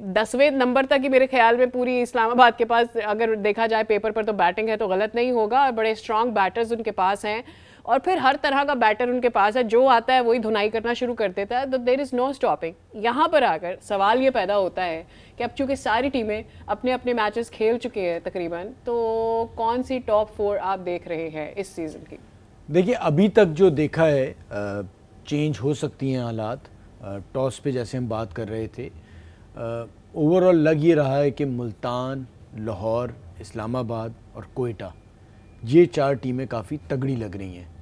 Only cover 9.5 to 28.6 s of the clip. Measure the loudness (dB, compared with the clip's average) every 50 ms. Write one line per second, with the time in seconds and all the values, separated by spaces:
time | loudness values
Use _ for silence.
9.5 | 2 0 0 2 4 4 6 6 4 4 4 2 2 2 4 2 2 0 0 0
10.5 | 0 0 0 0 -2 -2 -2 -4 -4 -2 -2 -4 -2 -2 -2 -2 -2 -4 -4 -4
11.5 | -2 -4 -2 -2 -2 -2 0 0 0 0 0 -2 -2 -2 -2 -2 -2 0 0 0
12.5 | 0 0 -4 -8 -10 -12 _ _ -8 -4 -2 0 2 2 2 4 4 4 4 4
13.5 | 2 0 -4 -6 -8 -8 -6 -4 -2 2 2 4 4 4 4 2 2 2 2 2
14.5 | 2 2 0 0 -2 -4 -4 -4 -4 -6 -10 -14 -20 -20 -20 -16 -10 -8 -8 -6
15.5 | -4 -4 -4 -4 -4 -4 -2 0 0 0 0 0 -2 -2 -2 -2 -4 -6 -8 -12
16.5 | -18 -14 -8 -8 -6 -4 -2 -2 -2 -2 -2 -2 0 0 0 0 -2 -4 -6 -6
17.5 | -4 -2 0 0 0 0 -4 -6 -6 -4 -4 -2 -4 -4 -6 -8 -6 -6 -6 -6
18.5 | -6 -8 -10 -12 -14 -12 -8 -6 -4 -2 -2 -2 -2 -2 -2 -2 -2 -2 -4 -4
19.5 | -4 -4 -2 -2 0 -2 -2 -4 -4 -6 -2 2 2 2 2 0 -4 -4 -2 -2
20.5 | -2 -2 -2 -4 -4 -4 -4 -6 -6 -6 -6 -6 -6 -6 -6 -6 -8 -8 -10 -10
21.5 | -8 -10 -10 -10 -8 -10 -10 -10 -10 -14 -18 -18 -20 -20 -20 -20 -20 -20 -20 -20
22.5 | -20 -20 -8 -2 2 2 2 2 2 0 0 0 2 4 4 4 6 6 4 4
23.5 | 4 4 4 4 4 4 0 -2 0 2 2 4 4 2 0 -2 -4 -10 -16 -12
24.5 | -8 -6 -6 -6 -6 -6 -8 -10 -12 _ -20 -20 -20 -20 -10 -6 -4 -2 -2 -2
25.5 | -2 -2 -2 -2 -2 -2 -4 -8 -6 -6 -4 -4 -4 -4 -4 -6 -6 -6 -6 -6
26.5 | -8 -10 -12 -18 -20 -20 -20 -20 -20 -16 -14 -12 -12 -12 -12 -8 -4 -4 -2 -4
27.5 | -4 -4 -6 -4 -4 -4 -4 -4 -6 -6 -4 -4 -4 -4 -6 -6 -8 -8 -8 -6
28.5 | -6 -6